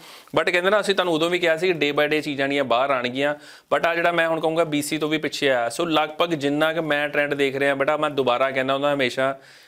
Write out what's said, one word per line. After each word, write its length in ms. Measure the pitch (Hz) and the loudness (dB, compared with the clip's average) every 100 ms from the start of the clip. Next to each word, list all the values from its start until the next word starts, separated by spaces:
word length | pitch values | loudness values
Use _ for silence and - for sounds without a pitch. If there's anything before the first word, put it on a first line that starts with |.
| - - - 156 | -12 -20 -4 -2
but 140 | 165 | 2
ਕਹਿੰਦੇ 180 | 175 185 | 2 2
ਨਾ 100 | 208 | 2
ਅਸੀਂ 160 | 202 196 | 2 0
ਤੁਹਾਨੂੰ 180 | 180 | 2
ਉਦੋਂ 160 | 156 170 | 2 0
ਵੀ 100 | 175 | 0
ਕਿਹਾ 180 | 170 160 | 0 2
ਸੀ 160 | 180 | 0
ਕਿ 180 | 165 143 | 0 0
day 100 | 147 | 2
by 120 | 147 | 2
day 80 | 156 | 0
ਚੀਜ਼ਾਂ 260 | 147 135 139 | -2 -2 0
ਜਿਹੜੀਆਂ 160 | 143 | 0
ਬਾਹਰ 260 | 127 117 139 | 2 2 2
ਆਉਣਗੀਆਂ। 460 | 131 123 127 143 147 - - - 143 | 0 -2 -2 -2 -2 -10 -16 -4 0
But 120 | 170 | 0
ਆ 80 | 170 | 2
ਜਿਹੜਾ 160 | 170 | 2
ਮੈਂ 160 | 170 165 | 2 0
ਹੁਣ 120 | 160 | 0
ਕਹੂੰਗਾ 240 | 156 160 | 0 0
ਬੀ 180 | 160 147 | 0 -2
ਸੀ 160 | 143 156 | -2 -4
ਤੋਂ 120 | 151 | -2
ਵੀ 80 | 156 | -2
ਪਿੱਛੇ 320 | 151 - 143 | -4 -2 0
ਆਇਆ। 200 | 127 117 | 2 0
ਸੋ 160 | - 165 | -2 -2
ਲਗਭਗ 440 | 156 156 - 175 | 0 0 -2 -2
ਜਿੰਨਾ 440 | 156 143 147 160 | 0 -2 0 0
ਕੁ 80 | 160 | 0
ਮੈਂ 280 | 156 147 147 | 0 0 0
ਟ੍ਰੈਂਡ 240 | 147 147 | 0 0
ਦੇਖ 220 | 143 139 135 | 0 0 0
ਰਿਹਾ 200 | 139 135 | 0 0
ਬੇਟਾ, 220 | 139 151 | 0 0
ਮੈਂ 120 | 151 | 0
ਦੁਬਾਰਾ 420 | 139 127 120 135 | 0 0 2 0
ਕਹਿੰਦਾ 220 | 131 131 | 0 0
ਹੁੰਦਾ 200 | 135 143 | 0 0
ਹਮੇਸ਼ਾ, 460 | 143 123 135 135 135 - - | 0 -2 0 -2 -4 -12 -20